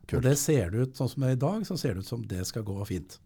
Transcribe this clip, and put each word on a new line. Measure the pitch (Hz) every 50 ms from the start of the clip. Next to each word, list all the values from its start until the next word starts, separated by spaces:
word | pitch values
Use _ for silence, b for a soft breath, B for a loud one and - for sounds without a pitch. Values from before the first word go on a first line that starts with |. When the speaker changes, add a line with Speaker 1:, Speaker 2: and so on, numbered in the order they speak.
| - -
Speaker 1:
Kult. | - -
Speaker 2:
Og | 120
det | 127 143 143
ser | - - 156 135 95 85
det | 90 113
ut, | 127 131 131 -
sånn | 139 120
som | - -
det | 135 127
er | 131
i |
dag, | 123 135 156 196 220 208
så | - 190 160
ser | - 135 95
det | 92
ut | 98 -
som | - 117 110
det | 104 101 92 92 -
skal | - 120 107
gå | 101 98 98 101 -
fint. | 95 90 - - - - _